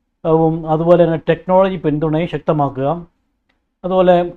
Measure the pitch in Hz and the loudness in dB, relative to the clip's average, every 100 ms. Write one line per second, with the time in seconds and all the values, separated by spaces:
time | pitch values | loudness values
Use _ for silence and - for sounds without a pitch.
0 | _ _ 165 160 165 165 156 156 170 175 | _ _ -2 0 2 -2 -2 -2 2 4
1 | 170 160 - 165 185 185 190 185 156 147 | 4 0 -4 -4 0 2 2 0 -4 -2
2 | 156 156 175 147 - 156 139 131 139 170 | -2 -2 -4 -6 -4 -2 -2 -4 -4 -6
3 | 170 _ _ _ _ _ _ _ 180 185 | -10 _ _ _ _ _ _ _ -4 2
4 | 180 175 175 | 4 4 0